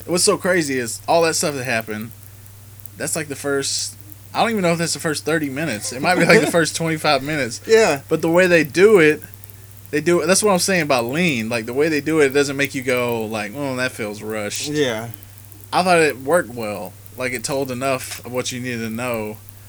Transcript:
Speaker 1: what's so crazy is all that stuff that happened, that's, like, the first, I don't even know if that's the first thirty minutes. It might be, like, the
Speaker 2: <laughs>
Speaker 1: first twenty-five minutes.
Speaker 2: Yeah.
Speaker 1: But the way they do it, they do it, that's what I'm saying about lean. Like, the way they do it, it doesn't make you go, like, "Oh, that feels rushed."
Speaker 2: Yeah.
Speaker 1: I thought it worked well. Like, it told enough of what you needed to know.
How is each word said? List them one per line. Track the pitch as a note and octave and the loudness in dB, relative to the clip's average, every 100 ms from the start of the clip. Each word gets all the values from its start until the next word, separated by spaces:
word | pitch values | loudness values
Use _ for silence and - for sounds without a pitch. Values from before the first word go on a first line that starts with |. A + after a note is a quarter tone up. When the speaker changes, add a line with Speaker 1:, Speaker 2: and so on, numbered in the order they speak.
| - | -4
Speaker 1:
what's | F3 | 0
so | F3 F3 | 2 2
crazy | F#3+ F#3 D3 C3 | 2 0 0 -2
is | A#2 - - | -4 -6 2
all | E3 | 4
that | E3 | 4
stuff | D#3 E3+ C#3+ | 2 -2 -4
that | |
happened, | B2+ A#2 G#2+ G#2+ A2+ - - - - - - - - - | -2 -2 -4 -8 -10 -14 -20 -20 -20 -20 -20 -20 -18 -10
that's, | C3+ E3 | -6 -6
like, | D3+ | -6
the | C3+ | -6
first, | C#3+ C#3 C#3 - - - - - - - | -4 -2 -2 -4 -6 -10 -18 -20 -6 0
I | |
don't | G#3 | 0
even | A3 | 2
know | F3+ | 2
if | E3+ | 0
that's | E3+ | -2
the | C#3+ | -2
first | E3 D3+ - | -4 -4 -2
thirty | D#3+ D3 | 0 -2
minutes. | C3 D#3+ G#2+ - | -4 -4 -4 -6
It | B2+ | -2
might | D#3 F3+ | 2 4
be, | E3+ | 4
like, | E3 | 4
the | D3 | 2
Speaker 2:
<laughs> | |
Speaker 1:
first | E3+ D#3 - | 2 0 -2
twenty-five | E3 D#3 D3+ C#3 | -4 -2 0 0
minutes. | C3+ D#3 A#2+ - - | -2 -4 -4 -6 2
Speaker 2:
Yeah. | A3 G#3+ C#3 - | 4 4 0 -2
Speaker 1:
But | D#3+ | 0
the | E3 | 2
way | E3+ F#3 | 4 6
they | F3 | 4
do | C#3+ B2 G3+ G#3 | 4 6 8 8
it, | D#3 D3+ - - - - - - - | 6 4 -4 -20 -20 -20 -20 -20 -6
they | D3+ | -2
do | D3+ F3 | 2 2
it, | D3+ | 2
that's | F#3+ | 2
what | G#3 | 4
I'm | F#3 | 2
saying | - F#3 | 2 0
about | D3 C3 A#2 | 2 0 0
lean. | D3 F3+ B2+ A2 | 0 0 0 -2
Like, | A#2+ A2 | -4 -2
the | |
way | B2 D#3+ | 0 0
they | D3+ | 0
do | C#3 D#3+ | 0 2
it, | C#3+ | 4
it | |
doesn't | C3+ C#3+ C#3 | 4 0 0
make | C#3 C#3+ | -2 -2
you | |
go, | B2+ B2 A#2+ A#2 A2 | -2 0 0 -2 -2
like, | A2 G#2 C3 | -4 -6 -6
"Oh, | C#3+ B2+ | -6 -4
that | B2+ | -4
feels | - G#2+ G#2 | -4 -8 -8
rushed." | G#2+ A2 G#2 - C#3+ | -8 -6 -6 -6 -4
Speaker 2:
Yeah. | D3+ C3+ A2 A#2 - - - - - - | -2 0 -2 -8 -14 -18 -20 -20 -20 -4
Speaker 1:
I | D3+ | 0
thought | F#3 F3 | 4 4
it | D#3 B2 | 4 0
worked | C3+ E3+ A2 | 0 0 0
well. | A#2+ G#2+ G2+ F#2 G2+ - A#2 | -6 -6 -6 -10 -14 -16 -8
Like, | B2+ | -6
it | B2 A2+ | -6 -4
told | C#3 C3+ | -4 -4
enough | B2 C3+ B2+ - - - | -4 -2 -2 -6 -14 -8
of | |
what | B2 B2 | -6 -6
you | B2+ | -6
needed | B2 A#2+ | -6 -6
to | A2+ | -6
know. | A2 B2 A2+ G#2+ G#2+ - - | -6 -4 -4 -6 -10 -18 -20